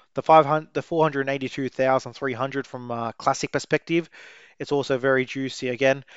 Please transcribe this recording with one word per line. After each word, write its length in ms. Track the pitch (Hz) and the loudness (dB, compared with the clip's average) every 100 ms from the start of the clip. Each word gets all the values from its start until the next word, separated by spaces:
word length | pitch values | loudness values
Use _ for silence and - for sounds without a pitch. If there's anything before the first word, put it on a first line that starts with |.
| _ | _
The 80 | - | -4
five 240 | - 160 143 | 6 6 6
hundred, 280 | 156 156 | 2 -2
the 80 | 143 | -8
four 200 | - 165 | -4 0
hundred 260 | 156 139 135 | 0 0 -2
eighty-two 420 | 139 131 - 131 | -2 -4 -6 -6
thousand 420 | - 131 131 123 | 0 2 2 0
three 220 | 117 139 | -8 -6
hundred 320 | 117 135 135 - | -4 -6 -6 -8
from 240 | 127 120 | -10 -10
a 240 | 117 117 - | -8 -8 -4
classic 360 | - 139 - | -2 0 -2
perspective, 580 | 147 - 156 - 170 160 - - - - - | -4 -2 -4 -2 -4 -4 -12 -20 -20 -20 -12
it's 120 | 143 | -4
also 280 | 143 131 131 | -2 0 0
very 260 | 135 131 | 2 2
juicy. 440 | 127 139 135 - 127 | 0 -4 -8 -6 -6
Again, 360 | 120 135 135 - | 0 2 2 -4